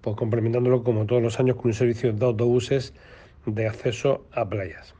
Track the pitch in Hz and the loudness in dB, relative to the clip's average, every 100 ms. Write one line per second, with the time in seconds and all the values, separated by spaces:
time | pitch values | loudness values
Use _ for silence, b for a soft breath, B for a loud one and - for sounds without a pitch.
0 | - 104 113 117 110 120 123 127 117 110 | -4 -2 0 0 2 2 4 2 2 0
1 | 104 123 117 113 127 120 123 107 123 113 | 2 2 0 0 0 2 0 2 0 2
2 | 123 104 123 120 120 123 117 139 120 - | -2 0 0 2 2 2 2 -2 -4 -14
3 | B B B B - 107 110 107 131 110 | B B B B -8 -4 -4 -2 -4 0
4 | 139 139 - - 110 107 95 - - - | 0 0 -4 -6 -4 -4 -6 -12 -20 -20